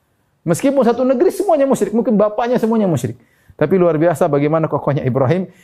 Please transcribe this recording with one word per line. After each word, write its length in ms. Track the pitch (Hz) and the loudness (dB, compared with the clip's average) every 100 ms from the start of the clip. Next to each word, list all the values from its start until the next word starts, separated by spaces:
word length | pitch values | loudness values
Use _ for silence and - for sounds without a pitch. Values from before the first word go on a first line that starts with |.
| _ _ _ _ | _ _ _ _
Meskipun 400 | - 170 269 277 233 | -4 -2 0 2 0
satu 180 | 240 254 | 0 0
negeri 240 | 247 370 | 2 0
semuanya 400 | - 392 311 277 | 0 0 0 0
musyrik. 240 | 247 202 | 0 -2
Mungkin 240 | 226 240 208 | -2 0 2
bapaknya 400 | 214 208 240 247 | 0 -2 -2 -2
semuanya 320 | 226 226 196 | 0 0 0
musyrik. 300 | 151 117 113 _ _ _ - | -2 -4 -10 _ _ _ -4
Tapi 180 | 151 185 | 0 2
luar 160 | 175 156 | 2 2
biasa 260 | 170 160 180 | 0 2 0
bagaimana 400 | 147 147 160 151 | 0 0 0 0
kokohnya 400 | 147 - 139 131 | -2 -2 -2 -2
Ibrahim. 460 | 120 135 175 185 - | 0 2 0 -2 -12